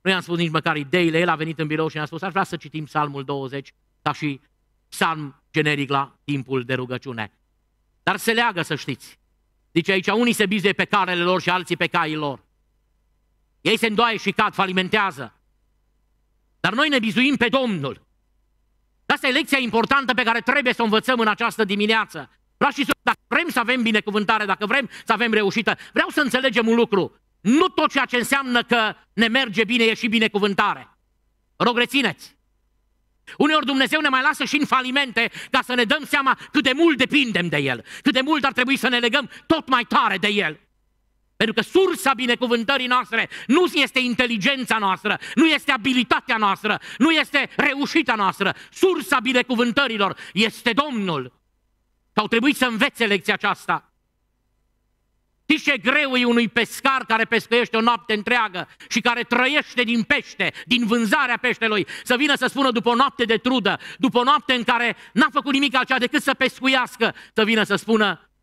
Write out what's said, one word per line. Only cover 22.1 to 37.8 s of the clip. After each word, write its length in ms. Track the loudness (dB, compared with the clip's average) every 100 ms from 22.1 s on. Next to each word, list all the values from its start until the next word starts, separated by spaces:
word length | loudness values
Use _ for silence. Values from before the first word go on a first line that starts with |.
| -10 -16 _ _ _
Frați 180 | -2
și 100 | 0
surori, 180 | -2 -2
dacă 160 | -2 -4 _
vrem 220 | -2 0
să 100 | -2
avem 240 | 0 0
binecuvântare, 600 | 2 0 0 -2 0 0
dacă 220 | 0 -2 0
vrem 220 | -2 -2 -12
să 80 | -2
avem 200 | 0 2
reușită, 460 | 2 2 0 -2 -4 -4
vreau 160 | -2 0
să 120 | 0
înțelegem 480 | 0 0 0 0 2
un 60 |
lucru. 460 | 2 2 0 -2 _ _ _
Nu 280 | 2 2 2
tot 220 | 2 0
ceea 140 | 0
ce 120 | 0 -2
înseamnă 460 | 0 -2 2 0
că 320 | 2 0 0 -4 _
ne 160 | 0 2
merge 360 | 2 0 0
bine 200 | 0 2
e 100 | 2
și 140 | 0 0
binecuvântare. 920 | 0 0 0 0 0 0 -2 -12 _ _ _ _ _ _ _
Rog, 200 | 0 2
rețineți! 600 | 0 0 -2 -4 -16 _ _ _ _ _ _ _ _ _ -20 -2
Uneori 300 | 2 2 0
Dumnezeu 340 | 0 0 0
ne 80 | 0
mai 140 | 2
lasă 220 | 0 -2
și 120 | -2 -2
în 100 | 2
falimente 640 | 0 0 -2 -2 -2 -2 -4 -2
ca 120 | -2
să 120 | 0
ne 100 | -2
dăm 200 | 0 0
seama 340 | 0 0 0 -2 -2
cât 100 | -2
de 100 | 0
mult 220 | 2 2 2
depindem 500 | 2 2 0 0 0
de 80 | 0
El, 280 | -2 -4